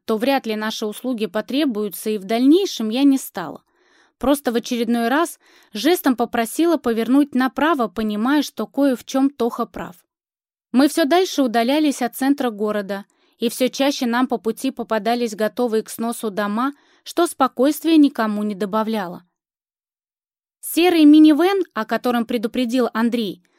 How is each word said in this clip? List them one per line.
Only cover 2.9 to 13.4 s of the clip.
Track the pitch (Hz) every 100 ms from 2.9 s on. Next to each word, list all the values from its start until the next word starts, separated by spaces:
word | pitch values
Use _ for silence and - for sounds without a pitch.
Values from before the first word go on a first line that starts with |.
| 226
не | 277 269
стала. | - - 160 - - _ _ _ _ _
Просто | 247 285 -
в | 233
очередной | 226 240 233 233 233
раз | 277 330 - _ _ _
жестом | 214 247 349 294 240
попросила | 233 240 226 - 330 311
повернуть | 247 226 226 269 285 247
направо, | 262 - 294 311 220
понимая, | - 220 208 240 294
что | 262 - 214
кое | - 285 247
в |
чём | - 269 269
Тоха | 285 240 240 226
прав. | - 170 175 _ _ _ _ _ _ _
Мы | 240 294
всё | -
дальше | 311 339 370 -
удалялись | 262 226 233 294 302 269
от | 240 -
центра | 262 285 254
города, | 208 214 208 196 196 202 _ _
и | _